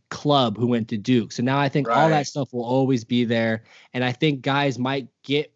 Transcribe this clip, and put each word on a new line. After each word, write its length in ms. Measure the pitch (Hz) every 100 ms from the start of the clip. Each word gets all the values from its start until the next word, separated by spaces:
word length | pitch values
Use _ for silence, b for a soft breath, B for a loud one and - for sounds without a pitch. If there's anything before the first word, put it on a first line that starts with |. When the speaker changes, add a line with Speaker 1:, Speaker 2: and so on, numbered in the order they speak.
| -
Speaker 1:
club 480 | - 147 143 120 104
who 100 | 120
went 220 | 120 110
to 80 | 113
Duke. 340 | 98 127 95
So 100 | -
now 180 | 123 139
I 100 | 139
think 200 | 151 135
all 200 | 139 160
that 60 | 156
Speaker 2:
Right. 120 | 139
Speaker 1:
stuff 260 | 147 135
will 100 | 120
always 400 | 117 131 135 131
be 220 | 113 120 117
there. 380 | 117 113 110 - b b
And 100 | 123
I 80 | 123
think 300 | 120 156 139
guys 360 | 135 139 143 123
might 300 | 127 139 117 _
get, 280 | - 143 147